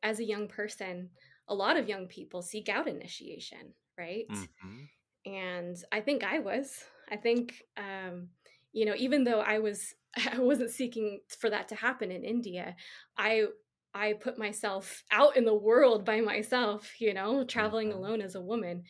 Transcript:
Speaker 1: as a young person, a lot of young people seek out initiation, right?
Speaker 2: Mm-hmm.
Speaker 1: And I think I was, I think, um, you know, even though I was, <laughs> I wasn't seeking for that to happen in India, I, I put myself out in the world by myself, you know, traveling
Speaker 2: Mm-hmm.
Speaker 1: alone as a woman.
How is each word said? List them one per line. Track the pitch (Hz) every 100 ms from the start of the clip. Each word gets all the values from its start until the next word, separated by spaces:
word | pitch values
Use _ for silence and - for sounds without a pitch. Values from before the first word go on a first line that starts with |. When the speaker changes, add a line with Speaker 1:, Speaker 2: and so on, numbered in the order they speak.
Speaker 1:
as | 214 214
a |
young | 220 208 202
person, | - 208 - 190 180 180 _ - _ -
a |
lot | 202 202 330
of | 208
young | 196 185
people | - 185 180
seek | 175 214 208
out | 208 311
initiation, | - - - - - - - - - _ -
right? | 170 202 214
Speaker 2:
Mm-hmm. | 104 87 _ 92 117 143 _ _ _ 196
Speaker 1:
And | 196 185 180 175 175 -
I | 214
think | 214 277
I | 196 294
was, | 202 220 277 - - - -
I | 214
think, | 233 240 240 - - -
um, | 196 190 185 180 175 _ _ _ _
you | 220 214
know, | 202
even | 254 285
though | 240 220
I | 208 214
was, | 214 202 - -
<laughs> | _ - -
I | 233
wasn't | 254 269 233
seeking | 233 240 226 214 196 -
for | - 226
that | 208 -
to | 208
happen | 240 247 185
in | 180
India, | 202 240 220 180 175 175 - - - -
I, | 208 220 208 - _ _ _
I | 202 214
put | 208 254 240
myself | 208 208 208 196 - - -
out | 214 285 262
in | 226
the | 214
world | 208 240 262 214
by | 196 220
myself, | 214 202 214 247 226 208 - -
you | 220
know, | 190 196 269
traveling | 247 233 214 220 214
Speaker 2:
Mm-hmm. |
Speaker 1:
alone | 190 196 220
as | 196 185
a |
woman. | 180 233 175 175